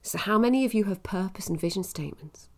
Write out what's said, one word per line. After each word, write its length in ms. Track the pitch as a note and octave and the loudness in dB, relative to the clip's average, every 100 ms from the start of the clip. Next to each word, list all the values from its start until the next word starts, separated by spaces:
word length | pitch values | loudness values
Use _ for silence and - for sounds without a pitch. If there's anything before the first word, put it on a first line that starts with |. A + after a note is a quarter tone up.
| - | -6
So 80 | F3 | -6
how 220 | G3+ G#3+ | 2 4
many 260 | A#3+ C4 | 6 4
of 80 | C4 | 4
you 120 | A3 | 2
have 180 | G3+ F#3 | 0 -2
purpose 460 | - F#3 F#3 F#3+ - | -4 -2 -2 -6 -4
and 120 | E3 | -2
vision 240 | E3+ F#3+ | -2 -2
statements? 640 | F3+ - D3 - D3+ - - | -6 -6 -8 -10 -16 -18 -20